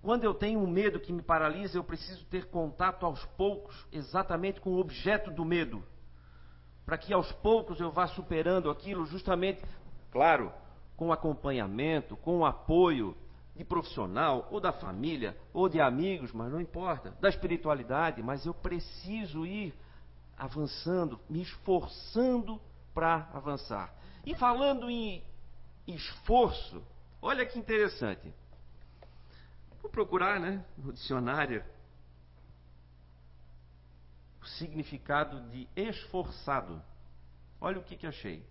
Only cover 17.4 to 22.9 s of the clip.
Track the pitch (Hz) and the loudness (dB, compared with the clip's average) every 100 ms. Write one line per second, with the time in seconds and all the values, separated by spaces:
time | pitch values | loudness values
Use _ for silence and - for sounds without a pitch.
17.4 | 180 170 156 143 113 135 165 139 113 139 | 0 0 2 2 2 2 2 0 -4 -2
18.4 | 160 170 - 175 - - 180 220 190 151 | -4 -4 -4 -4 -6 -10 -8 -6 -6 -6
19.4 | 170 208 190 127 - - - - - - | -4 -4 -6 -8 -16 -18 -18 -18 -20 -10
20.4 | 135 147 143 - 160 180 165 117 - 156 | -6 -2 -4 -2 0 2 0 -4 -6 -6
21.4 | 180 - - 180 - - - 220 254 247 | -6 -6 2 2 2 -10 -2 2 4 4
22.4 | 208 220 - - - | 0 -8 -12 -18 -6